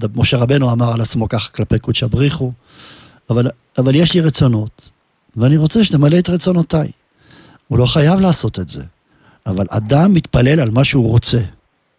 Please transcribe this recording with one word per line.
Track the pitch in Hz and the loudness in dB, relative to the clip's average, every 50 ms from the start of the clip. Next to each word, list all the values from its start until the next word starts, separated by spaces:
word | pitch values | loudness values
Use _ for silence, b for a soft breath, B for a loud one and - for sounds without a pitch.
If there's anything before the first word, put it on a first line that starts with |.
| 117 104 107 | -8 -6 -2
משה | 117 113 - - 127 | -2 -2 0 0 0
רבנו | 120 117 139 143 135 123 | 0 2 2 2 0 0
אמר | 120 117 123 120 113 | 0 0 0 0 -2
על | 117 | -2
עצמו | 113 - - 120 110 104 | -4 -4 -4 -4 -4 -4
כך | - 107 - - - | -4 -6 -6 -8 -8
כלפי | - 107 - - 113 | -8 -4 -2 -2 -2
קודש | - - 110 - - | -2 -4 -4 -4 -2
הבריחו, | 113 104 - 139 143 165 165 135 123 123 B B B B B B B B B B B B B B - | -2 0 0 0 0 -2 -2 -6 -8 -8 B B B B B B B B B B B B B B -4
"אבל, | 113 117 120 131 - _ _ _ _ - | -2 0 0 -2 -4 _ _ _ _ -2
אבל | 127 131 135 | 0 2 2
יש | 151 175 165 - | 2 2 2 2
לי | 180 | 0
רצונות, | 160 160 135 - 147 131 117 107 107 104 - - - - _ _ _ _ _ _ _ _ - 113 | 0 0 0 0 0 0 0 0 -2 -6 -10 -16 -20 -20 _ _ _ _ _ _ _ _ -4 -2
ואני | 117 131 147 160 | 0 2 2 2
רוצה | 151 156 - 226 214 | 2 2 2 0 0
שתמלא | - - 151 143 147 160 180 | 2 2 2 2 4 4 2
את | 180 - | 2 0
רצונותיי." | 175 180 - 185 185 175 165 - - 160 143 - - _ _ b b b b b b b b b b b b - | -2 -2 0 0 0 0 0 0 -2 -4 -4 -4 -8 _ _ b b b b b b b b b b b b -4
הוא | 135 127 | 0 0
לא | 123 | 0
חייב | 123 - 165 143 151 180 196 | 2 2 2 2 2 2 2
לעשות | 190 185 160 - - 143 - - | 2 2 0 0 -2 -4 -6 -6
את | - - | -8 -8
זה, | - - - 85 - _ b b b b b b b b - | -10 -12 -14 -16 -20 _ b b b b b b b b -10
אבל | - 95 92 98 87 | -6 -4 -4 -4 -4
אדם | - 110 107 107 131 143 170 202 202 | -4 -4 -2 0 2 2 4 4 2
מתפלל | 165 - - - 131 120 127 151 165 | 2 0 0 0 2 2 2 2 2
על | 139 113 | 0 0
מה | 104 127 - | 0 0 0
שהוא | - - 143 117 113 | 2 2 0 2 2
רוצה. | 113 120 - - - 120 104 90 - _ _ _ _ _ _ _ _ | 2 2 0 0 0 -2 -2 -4 -8 _ _ _ _ _ _ _ _